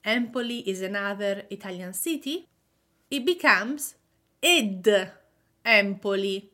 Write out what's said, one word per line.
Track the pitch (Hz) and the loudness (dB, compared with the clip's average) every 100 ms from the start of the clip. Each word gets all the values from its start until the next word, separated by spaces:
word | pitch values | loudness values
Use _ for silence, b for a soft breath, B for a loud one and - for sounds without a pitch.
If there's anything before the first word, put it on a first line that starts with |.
Empoli | 214 240 233 247 233 240 190 | 0 0 0 -4 -6 -6 -6
is | 185 | -6
another | 190 202 202 202 202 196 - | -6 -4 -6 -4 -4 -4 -8
Italian | 202 196 180 180 | -12 -12 -12 -10
city, | 190 339 294 269 339 - _ _ _ _ _ _ | -6 -4 -4 -6 -8 -10 _ _ _ _ _ _
it | 277 | -2
becomes | 247 349 294 190 220 294 - _ _ _ _ _ | -2 2 4 4 2 -6 -8 _ _ _ _ _
ed | 330 349 214 185 196 202 185 - _ _ _ _ | 4 4 2 0 2 2 0 -14 _ _ _ _
Empoli. | 233 214 202 196 202 196 196 190 208 | 4 6 6 -2 -4 -2 -2 -4 -8